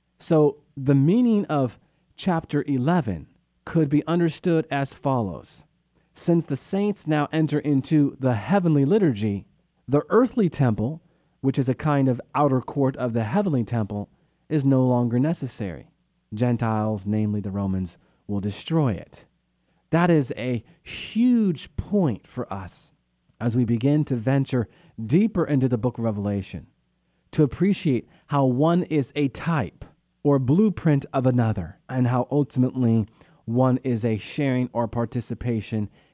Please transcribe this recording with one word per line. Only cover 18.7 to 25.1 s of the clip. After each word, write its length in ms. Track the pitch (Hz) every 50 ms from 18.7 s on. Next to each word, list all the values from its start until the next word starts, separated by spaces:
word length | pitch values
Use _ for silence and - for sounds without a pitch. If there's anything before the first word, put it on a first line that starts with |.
| 160 165 151 127 98
it. 320 | 82 80 - - - - _ _ _ _ _ _ _ _ _ _ _ _ _
That 200 | - 165 170 180
is 220 | 170 156 139 120 -
a 280 | - 113 127 123 113 - _ _ _ _
huge 880 | - - - - - - 214 240 254 247 233 220 190 170 - - - - -
point 500 | - - - 208 185 147 107 - - _
for 240 | - 131 120 -
us 400 | 98 98 95 87 - - - - _ _ _ _ _ _ _ _ _ -
as 160 | 113 123 110
we 80 | 127 123
begin 400 | 110 120 113 117 139 147 151 147
to 100 | - 131
venture 520 | 120 107 131 135 139 135 - - 123 110 - _ _ _ _ _ - 113
deeper 420 | 110